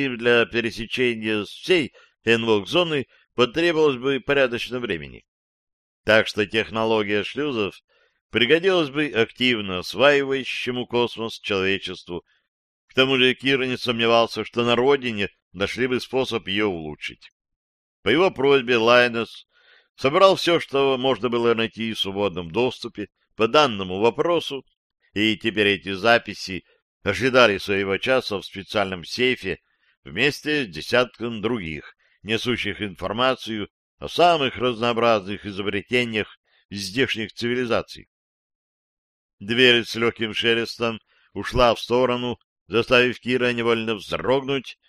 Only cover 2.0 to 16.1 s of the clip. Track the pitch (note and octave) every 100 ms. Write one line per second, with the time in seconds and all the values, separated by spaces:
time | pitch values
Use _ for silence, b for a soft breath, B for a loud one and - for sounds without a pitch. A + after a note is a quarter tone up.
2 | b b A2+ A2+ A2+ G#2+ F2+ D3+ E3+ D3
3 | A#2 b b - B2 D3 E3+ D#3+ D3+ B2
4 | C3+ C3+ - C#3+ B2+ A#2 - B2 A#2 E2
5 | C#2+ A1 _ _ _ _ _ _ _ _
6 | - A2 G2 - G2+ A2 G2+ A2+ A2+ A2
7 | G2+ G#2 F#2+ B2 D3 A#2 F#2+ - _ _
8 | _ _ _ A2 A#2+ D#3+ F#3+ F#3 D3 C#3
9 | D3 G#2+ A2+ - B2+ A2+ G2+ F2+ - F2+
10 | C#3 C#3+ C3+ C3+ B2 - B2 B2 A#2 A#2+
11 | A#2 - A2+ - - G2 F#2+ F#2+ - F2
12 | - F2 - _ _ _ _ _ _ -
13 | C3 C3+ B2+ A#2+ C3 C3+ B2+ B2 B2 A#2
14 | A#2 A#2 A2+ A2 G#2+ A#2+ A#2+ A#2+ C3 C#3+
15 | B2 G#2 F#2+ - _ F2+ G2 G2 B2+ B2
16 | -